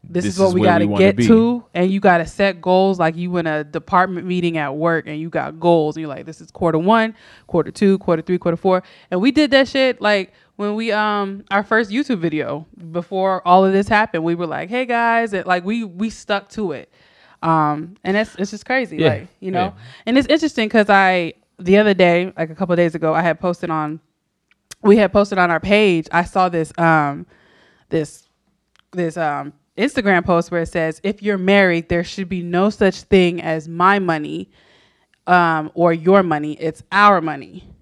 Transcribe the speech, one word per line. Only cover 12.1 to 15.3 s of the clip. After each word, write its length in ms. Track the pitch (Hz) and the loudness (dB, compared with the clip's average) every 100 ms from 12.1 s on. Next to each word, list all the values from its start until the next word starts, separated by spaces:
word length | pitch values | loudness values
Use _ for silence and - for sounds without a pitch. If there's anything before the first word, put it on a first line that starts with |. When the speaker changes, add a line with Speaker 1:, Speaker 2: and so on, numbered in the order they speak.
| 214 | -2
Speaker 1:
video, 480 | 165 151 135 147 160 - 170 | -2 -4 -6 -8 -12 -20 -10
before 480 | 170 170 190 190 185 175 | -10 -6 -2 -2 -2 4
all 160 | 185 | 4
of 80 | 190 | 4
this 160 | 196 202 | 2 2
happened, 360 | 214 220 165 | 0 0 -2
we 100 | 165 | -4
were 120 | 170 170 | -4 -4
like, 220 | 143 170 | -6 -6
"Hey, 160 | 247 | -6
guys." 480 | 247 233 233 233 233 | -4 -2 0 0 -2